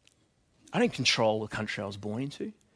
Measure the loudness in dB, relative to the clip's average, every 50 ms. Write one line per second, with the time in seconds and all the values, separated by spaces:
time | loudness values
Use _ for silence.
0 | _ _ _ _ _ _ _ _ _ _ _ _ _ -4 0 2 2 2 2 0
1 | 2 2 4 4 4 4 4 2 0 -4 -4 -4 -4 -4 -4 -4 -4 -6 -6 -6
2 | -6 -4 -4 -4 -4 -6 -6 -6 -8 -8 -8 _ _ _ _